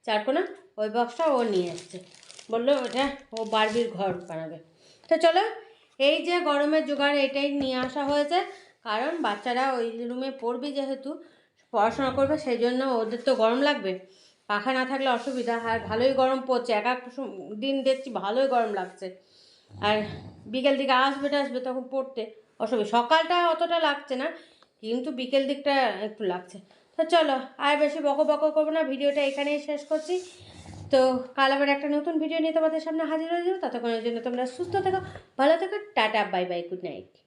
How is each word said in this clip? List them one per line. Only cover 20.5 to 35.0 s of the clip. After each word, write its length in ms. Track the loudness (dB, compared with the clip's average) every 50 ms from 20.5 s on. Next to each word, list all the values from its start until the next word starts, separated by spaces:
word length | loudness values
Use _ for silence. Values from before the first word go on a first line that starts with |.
বিকেল 220 | -4 0 2 2 2 2
দিকে 140 | 2 2 4 4 4
আসবে 220 | 2 0 0 -2 0
টাসবে 280 | 0 0 0 -2 -4 -6 -6
তখন 180 | -4 -6 -6 -8 -4 -6
পড়তে 280 | -6 -6 -4 -8 -10 -10 -10 -12 -20 _ _ _ _
অসুবিধা, 280 | -4 -2 -2 -2 -2 2 2
সকালটা 400 | 2 4 4 4 4 4 2 2 2 4 2
অতটা 260 | 2 2 0 0 2 2 2
লাগছে 280 | 0 0 -2 -6 -8 -6 -4
না, 60 | -4 -6 -6 -10 -20 -20 _ _ -20 _ _ _
কিন্তু 260 | -6 -4 -4 -2 -2 -4 -6 -6
বিকেল 220 | -4 0 2 2 2 2
দিকটা 240 | -2 -2 0 0 2 2 2 2 0 -2 -6 -8
একটু 140 | -6 -4 -4 -2
লাগছে। 260 | -2 -4 -6 -12 -20 -20 -20 _ -20 _ _ _ _ -2
তো 40 | 0 4 4
চলো, 220 | 4 4 4 2 0 -2 -8 -8 -2
আর 160 | 2 2 4 4
বেশি 160 | 4 2 2 0 0
বকো 180 | 0 2 4 4 2
বকো 180 | 4 4 2 2 4
করবো 140 | 2 2 2
না, 120 | 2 0 0 0
ভিডিওটা 320 | -2 2 0 2 2 2 0 0
এখানেই 280 | 0 0 0 0 0 -2 -2 -4
শেষ 140 | -6 -6 -2 -2
করছি। 240 | -2 -2 0 -2 -4 -4 -4 -8 -18 -20 -20 -20 -20 -20 -18 -18 -16 -16 -2 4
তো 80 | 4 6 6 6 4 0 -4 -6 0
কাল 140 | 2 4 4 4
আবার 120 | 4 4 2
একটা 200 | 2 2 2 0 0
নতুন 180 | 0 0 0 -2 0
ভিডিও 160 | -2 0 0 0
নিয়ে 120 | 0 2 2 2
তোমাদের 220 | 2 2 2 0 -2
সামনে 180 | -2 -2 -2 -2 0
হাজির 180 | -2 -2 -2 -2
হয়ে 120 | -2 0 0
যাবো। 120 | 0 -2 -2 -4
ততক্ষণের 380 | -4 -4 -2 -2 -2 -2 -2 -2
জন্য 140 | -2 -4 -2 -4
তোমরা 180 | -4 -2 -2 -4
সুস্থ 280 | -4 -4 -6 -6 -2 -2 0 0
থেকো, 120 | 0 -2 -2